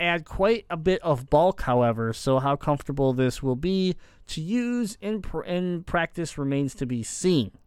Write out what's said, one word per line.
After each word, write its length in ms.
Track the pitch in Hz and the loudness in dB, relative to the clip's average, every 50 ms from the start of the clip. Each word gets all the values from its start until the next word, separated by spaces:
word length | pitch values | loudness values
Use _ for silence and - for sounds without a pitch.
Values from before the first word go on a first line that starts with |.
| 170 | 0
add 220 | 170 170 170 156 | 0 0 0 -2
quite 400 | - - - 190 214 233 220 - - | -4 -2 2 4 4 4 2 0 -6
a 60 | 175 | -6
bit 220 | 165 156 185 185 - - | -2 2 2 2 2 2
of 260 | 170 143 123 131 - | 0 0 0 0 2
bulk, 320 | 151 147 170 190 - - | 4 4 6 4 2 0
however, 540 | - 135 123 123 120 117 113 113 113 113 110 | 0 2 4 4 4 4 2 0 -2 -4 -4
so 240 | - - 135 131 131 | -2 0 2 2 2
how 180 | 135 139 143 | 2 0 -2
comfortable 560 | 143 - 156 147 143 - - 139 139 135 131 127 | 0 0 -2 -2 -2 -2 -6 -2 0 2 2 2
this 300 | 127 131 127 - - 139 | 2 2 0 0 -2 -2
will 120 | 131 127 | -2 -2
be 380 | 127 156 185 190 190 185 180 170 - - - - - - - | 0 0 0 0 2 2 0 0 -2 -6 -20 -20 -20 -16 -12
to 120 | - 160 | -8 -8
use 560 | 156 175 226 247 240 240 240 240 233 190 - - 202 | -6 -2 -2 -2 0 0 -2 -2 -2 -4 -6 -8 -8
in 180 | 208 220 208 | -6 -6 -6
pr-, 220 | 180 - - 160 - | -6 -6 -8 -8 -6
in 420 | - 175 180 180 180 175 170 175 | -4 -4 -2 -2 -2 -4 -4 -6
practice 540 | - - 175 165 - - 175 165 - - 147 | -2 -2 -2 -2 -2 -4 -6 -8 -6 -6 -4
remains 360 | 139 139 139 139 143 131 - | -4 -2 0 0 -2 -2 -4
to 100 | - 139 | -4 -6
be 160 | 123 123 117 110 | -4 -4 -4 -4
seen. 480 | - - - - 185 180 143 110 92 - - _ | -6 -6 -2 0 2 2 2 2 0 -6 -16 _